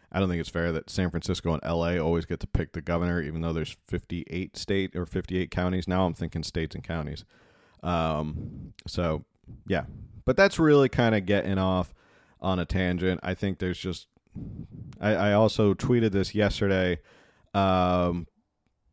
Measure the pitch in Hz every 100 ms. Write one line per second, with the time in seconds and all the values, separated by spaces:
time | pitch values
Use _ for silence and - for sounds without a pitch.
0 | _ 92 95 85 - 85 85 80 - -
1 | 87 82 - 87 85 80 - 85 85 87
2 | 80 85 80 82 - - 80 82 73 85
3 | 87 85 73 80 82 80 - - - 87
4 | - 87 - 87 90 - - 98 95 90
5 | 87 92 - 90 87 - 90 92 90 92
6 | 90 80 82 82 - 85 80 - - 82
7 | 73 78 - _ _ _ _ _ 87 85
8 | 80 76 78 76 - - - - - 90
9 | 85 78 - _ - - - 85 - -
10 | - - - 127 196 - 156 143 131 -
11 | 117 107 92 101 85 95 95 92 - -
12 | _ _ _ _ 95 92 85 95 90 90
13 | 92 90 90 92 101 87 90 87 92 85
14 | - _ _ - - - - - - -
15 | 104 92 104 104 110 - 104 92 - 120
16 | 110 95 92 104 101 - 101 92 90 85
17 | - - _ _ _ 101 95 92 90 90
18 | 87 87 82 _ _ _ _ _ _